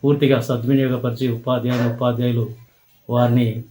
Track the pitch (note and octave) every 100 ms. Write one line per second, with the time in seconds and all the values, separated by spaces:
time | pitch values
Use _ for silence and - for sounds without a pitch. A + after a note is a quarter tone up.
0 | C#3 C#3+ C#3+ C3 A#2 B2 A#2 C#3 C3 B2
1 | B2+ A#2+ B2+ A#2 - B2+ A#2+ B2 A#2+ A#2
2 | B2 A#2 B2 A#2 G#2+ - - _ _ _
3 | _ A#2+ B2 A#2+ A2+ A2 A#2+